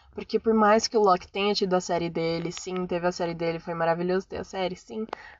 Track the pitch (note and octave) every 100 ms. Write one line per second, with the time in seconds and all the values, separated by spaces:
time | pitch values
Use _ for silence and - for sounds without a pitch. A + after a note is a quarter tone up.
0 | _ - G3+ G#3+ A3+ A3 G#3 A3 A3 A3+
1 | G#3 F3+ - G3 G3+ G3+ G3 F3+ F3+ E3+
2 | E3+ E3 E3 E3 E3+ F3 - F#3 F3+ F3
3 | F3 F3+ F3 E3+ E3 E3 E3+ E3+ E3 E3
4 | F3+ F#3 - F#3 - G3 F#3 F3+ - A3
5 | A3 - - -